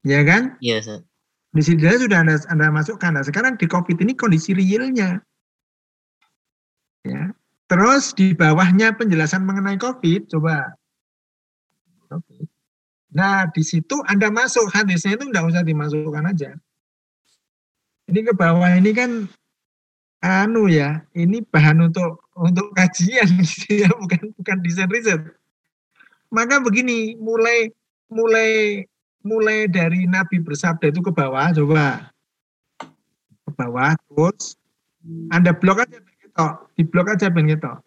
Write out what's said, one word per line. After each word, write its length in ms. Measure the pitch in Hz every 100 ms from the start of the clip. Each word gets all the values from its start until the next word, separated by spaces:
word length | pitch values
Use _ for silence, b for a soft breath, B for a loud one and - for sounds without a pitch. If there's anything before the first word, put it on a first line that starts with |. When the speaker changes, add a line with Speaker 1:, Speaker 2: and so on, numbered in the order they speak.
| 139
Speaker 1:
Ya 160 | 143
kan? 320 | 147 196 262 -
Speaker 2:
Iya, 160 | 120 110
Ustaz. 240 | 110 104 _ _ _ _ _
Speaker 1:
Kondisi 240 | 156 151
ideal 240 | 165 160 240
sudah 240 | 247 185
Anda, 160 | 160 151 -
Anda 240 | 160 151
masukkan. 400 | 151 151 220 175 147
Nah, 80 | 139
sekarang 320 | 185 254 240
di 80 | 170
covid 320 | 180 175 175 196
ini 80 |
kondisi 400 | 262 233 160 160
realnya. 640 | 190 185 214 262 254 190 180 _ _ _ _ _ _ _ _ _ _ _ _ _ _ _ _ _ _
Ya. 320 | - 131 175 - _ _ _
Terus 480 | 180 220 277 262
di 240 | - 190 175
bawahnya 560 | 156 156 185 185 220
penjelasan 480 | 220 226 160 156 190
mengenai 400 | 190 196 196 196
covid, 480 | 240 254 170 190 -
coba. 480 | 160 160 151 131 - _ _ _ _ _ _ _ _ _ _ _ _ _
Oke. 320 | 160 - _ 160 _ _ _ _ _ _
Nah, 400 | 143 196 196 180
di 160 | 160 156
situ 320 | 165 - 285 226
Anda 240 | 202 214
masuk 400 | 220 254 247 214
hadisnya 480 | 202 208 175 190 214
itu 80 | 277
nggak 160 | 196
usah 240 | 165 175 165
dimasukkan 560 | 151 151 151 156 151
aja. 320 | 160 180 135 - _ _ _ _ _ _ _ _ _ _ _ _ _ _ -
Ini 240 | 190 220
ke 20 | 196
bawah 320 | 170 170 180 180
ini 160 | 202
kan, 320 | 220 247 233 196 _ _ _ _ _ _ _ _ _
anu 480 | 175 190 208 226 202
ya, 320 | 156 143 156 - 175
ini 240 | 170 226
bahan 480 | 220 156 151 160 170
untuk, 320 | 165 170 165 _ -
untuk 320 | 170 180 208 190
kajian 480 | 180 - 175 254 202 180
<laughs> 60 |
gitu 400 | 165 - - 208
ya, 80 | 190 -
bukan, 320 | 190 180 214 -
bukan 180 | 190 190
desain 240 | 170 170 185
riset. 320 | 233 226 165 156 _ _ _ _ _ _ b b b _
Maka 320 | 226 233 277
begini, 560 | 247 208 254 233 220 226
mulai, 560 | 220 226 226 233 226 _ _ _ _
mulai, 800 | 226 226 226 220 220 208 202 190 _ _ _ 202
mulai 400 | 220 214 214 214
dari 400 | 175 165 175 180
Nabi 320 | 185 180 185
bersabda 560 | 165 147 175 165 151
itu 80 | 160
ke 80 | 185
bawah, 400 | 170 135 131 160
coba. 640 | 156 147 156 143 123 - _ _ _ _ _ _ _ - _ _ _ _ _
Ke 80 | - -
bawah, 400 | 123 123 139 156 _
terus 480 | - 170 208 - - _ _ _ _ 165 165 165
Anda 160 | 170 175
blok 320 | 170 185 190
aja 160 | 247 -
ben 160 | _ _
ketok, 320 | _ - 156 - - -
di 40 | 165
blok 220 | 175 185
aja 160 | 208 202
ben 240 | 170 151
ketok. 320 | 156 147 120